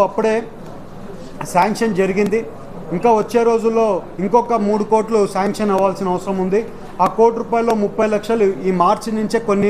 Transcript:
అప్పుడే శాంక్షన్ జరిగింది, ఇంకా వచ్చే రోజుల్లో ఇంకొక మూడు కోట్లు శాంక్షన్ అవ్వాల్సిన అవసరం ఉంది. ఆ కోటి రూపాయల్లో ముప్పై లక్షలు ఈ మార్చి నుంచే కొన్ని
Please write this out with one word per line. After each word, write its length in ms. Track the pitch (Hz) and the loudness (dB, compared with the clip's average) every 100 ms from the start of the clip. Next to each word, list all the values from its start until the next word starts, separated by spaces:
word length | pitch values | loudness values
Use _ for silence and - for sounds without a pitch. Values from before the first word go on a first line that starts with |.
| 190 | 2
అప్పుడే 280 | - 220 220 226 - - - - - - - - - - | 2 0 0 -4 -12 -16 -16 -16 -16 -14 -14 -14 -12 -2
శాంక్షన్ 420 | 180 196 208 226 185 | 2 2 2 0 2
జరిగింది, 400 | 190 196 202 220 226 - - - - 180 | 0 2 0 0 -4 -12 -14 -12 -6 0
ఇంకా 140 | 240 220 | 4 4
వచ్చే 220 | 214 240 233 | 2 2 2
రోజుల్లో 360 | 226 220 226 220 180 - - | 2 2 2 2 0 -4 -6
ఇంకొక 300 | 190 240 233 233 202 | 2 2 2 0 0
మూడు 180 | 208 208 | 0 2
కోట్లు 280 | 220 208 220 196 190 | 0 2 2 2 0
శాంక్షన్ 360 | 208 196 214 190 | -2 0 0 2
అవ్వాల్సిన 320 | 196 190 190 | 2 0 -2
అవసరం 240 | 180 196 190 185 | -2 -2 -2 0
ఉంది. 160 | 202 220 - - - | 0 -2 -10 -8 -2
ఆ 20 | 185 185 | 0 4
కోటి 200 | 233 226 | 2 2
రూపాయల్లో 340 | 226 233 233 226 | -2 0 0 0
ముప్పై 240 | 202 202 220 208 | 0 0 0 0
లక్షలు 320 | - 233 196 185 185 | 0 0 0 0 0
ఈ 40 | 185 | 2
మార్చి 300 | 175 208 233 220 | 2 2 -2 -4
నుంచే 200 | 214 226 220 | 0 -2 0
కొన్ని 200 | 196 | 2